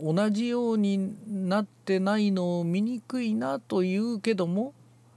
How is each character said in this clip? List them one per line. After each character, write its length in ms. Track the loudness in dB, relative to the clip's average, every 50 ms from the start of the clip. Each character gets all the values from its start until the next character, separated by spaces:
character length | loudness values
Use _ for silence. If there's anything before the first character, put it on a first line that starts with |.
同 280 | -2 0 0 2 2 2
じ 180 | 2 0 0 0
よ 240 | 0 0 0 2 2
う 40 | 2
に 360 | 2 2 2 0 -2 -4 -6 -8 -10 -8
な 360 | -6 -4 -2 0 0 0 0
っ 20 |
て 340 | -2 _ _ _ 0 0 2
な 180 | 2 2 2 2
い 140 | 2 2
の 300 | 2 2 0 0 0 0
を 20 | 0
醜 580 | 0 0 0 0 0 -2 -4 -6 -6 -4 -2
い 140 | -2 0 0
な 240 | 0 -2 -2 -4 -4
と 200 | -4 -2 0 0
言 340 | 2 2 2 0 0 -2 -2
う 80 | -2
け 120 | 0 0 0
ど 140 | 0 0 0
も、 260 | 0 0 -2 -4 -6 -12 -20 -20 -20 -20 _ -20 -20